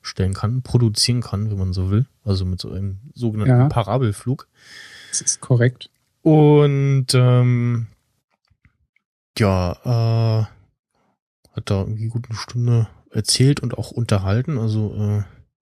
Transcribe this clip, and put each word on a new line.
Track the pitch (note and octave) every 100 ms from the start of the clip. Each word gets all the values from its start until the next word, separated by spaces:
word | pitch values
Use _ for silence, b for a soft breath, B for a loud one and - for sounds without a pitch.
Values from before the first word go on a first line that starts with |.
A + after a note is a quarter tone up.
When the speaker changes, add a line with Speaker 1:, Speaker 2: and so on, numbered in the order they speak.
Speaker 1:
nachstellen | - - F#2+
kann, | F#2 G#2+ B2+
produzieren | - A#2+ A#2 G#2 - A#2+
kann, | G#2+ G2 G#2+
wenn | G2
man | F#2
so | F2+ F#2
will. | G#2 C3 _
Also | G#2+ F#2+
mit | F#2 F2+
so | -
einem | F#2+ G2 F#2+ C#3
sogenannten | - A#2 G#2+ G#2+ B2
Speaker 2:
Ja. | C#3
Speaker 1:
Parabelflug. | B2+ G2 B2 A#2+ G2+ - C#3 - B B B B B B
Speaker 2:
Das | -
ist | - -
korrekt. | - A#2+ B2 - - _ _ _
Speaker 1:
Und, | D#3+ D3+ D3 D3 D3 C#3 C#3 C3+ B2+
ähm, | B2+ B2+ B2 B2 A#2+ A#2+ A#2 A2 _ _ _ _ _ _ _ _ _ _ _ _ _ _ -
ja, | G#2 F#2 F2+ - B2+ A#2 A2+ A2+ A2+ A2
äh, | A2 b b _ _ _ _ _ _ _ _
hat | - -
da | G2
irgendwie | G2 G#2+ A2
gut | A#2 A#2+
eine | A2
Stunde | - A#2+ A#2+ A#2 A2 - _
erzählt | A#2 - - C3 C#3+
und | B2 -
auch | A#2
unterhalten. | - A#2 G2+ F#2+ G#2+ B2+ C3+
Also, | A2 A2 G#2+
äh, | G#2+ G#2 G#2 G2 b _ _